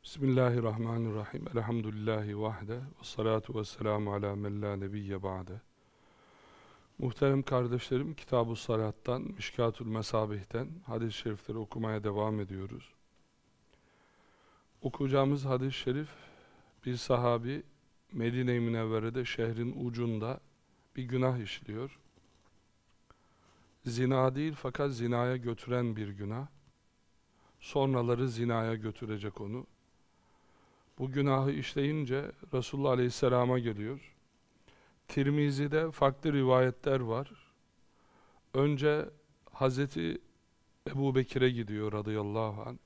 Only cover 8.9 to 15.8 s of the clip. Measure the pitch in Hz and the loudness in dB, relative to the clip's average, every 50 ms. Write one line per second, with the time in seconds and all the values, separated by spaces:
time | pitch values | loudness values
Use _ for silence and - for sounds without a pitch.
8.9 | 107 - - - 123 127 - - 202 - - - - - 120 117 110 - 123 113 | -2 -4 -4 -2 -2 -2 -4 -6 -8 -8 -8 -8 0 2 2 2 2 -2 -6 -4
9.9 | 110 110 110 - - 110 110 104 104 101 92 - - 117 127 - 160 175 196 - | -4 -4 -2 0 0 0 0 0 -2 -6 -8 -6 -6 -6 -6 -6 -10 -14 -10 -6
10.9 | 113 113 113 113 107 - - 117 107 98 - - 107 113 110 - - 113 113 113 | -4 -2 -2 -2 -4 -4 -6 -6 -6 -6 -8 -8 -6 -6 -6 -8 -6 -4 -2 -2
11.9 | 107 107 101 107 101 104 104 110 107 107 101 95 98 95 95 98 117 - - - | -2 0 -2 0 0 2 0 0 0 -2 -4 -4 -6 -8 -8 -8 -10 -12 -14 -18
12.9 | _ _ _ _ _ _ _ _ _ _ _ _ _ _ _ _ _ _ _ _ | _ _ _ _ _ _ _ _ _ _ _ _ _ _ _ _ _ _ _ _
13.9 | _ _ _ _ _ _ _ _ _ _ _ _ _ _ _ _ _ _ - 135 | _ _ _ _ _ _ _ _ _ _ _ _ _ _ _ _ _ _ -8 -6
14.9 | - - 139 135 135 139 135 139 143 143 135 135 131 127 127 135 135 - | -4 -2 0 2 4 4 6 4 4 2 2 0 0 2 0 -2 -4 -2